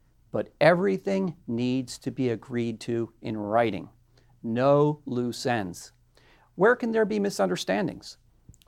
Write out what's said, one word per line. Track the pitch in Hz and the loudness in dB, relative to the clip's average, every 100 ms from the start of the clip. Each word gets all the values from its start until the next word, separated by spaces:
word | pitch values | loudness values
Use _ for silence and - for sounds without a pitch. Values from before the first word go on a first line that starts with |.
| _ _ _ | _ _ _
But | 107 - - | -8 -6 2
everything | 156 175 196 190 - 190 185 - - | 4 4 2 -2 -2 -2 -4 -6 -6
needs | 117 123 131 123 - | -2 -2 -2 -6 -8
to | 135 | -8
be | 120 127 | -2 -2
agreed | 107 - 120 117 110 | -2 -4 -4 -4 -6
to | - 117 113 _ | -4 -4 -4 _
in | 123 107 | -8 -6
writing. | 104 113 117 92 78 _ _ _ _ _ | 2 2 2 0 -10 _ _ _ _ _
No | 113 117 135 143 151 151 - | -4 2 4 6 4 0 -4
loose | 123 123 113 131 | -4 -4 -4 -2
ends. | 117 92 85 - _ _ _ _ _ _ - | -2 -2 -8 -18 _ _ _ _ _ _ 2
Where | 202 247 | 4 4
can | 233 | 0
there | 220 208 | 0 0
be | 214 | 0
misunderstandings? | 202 196 190 180 - 196 180 - - - _ _ _ - | -2 0 0 0 -2 -2 -2 -6 -16 -20 _ _ _ -20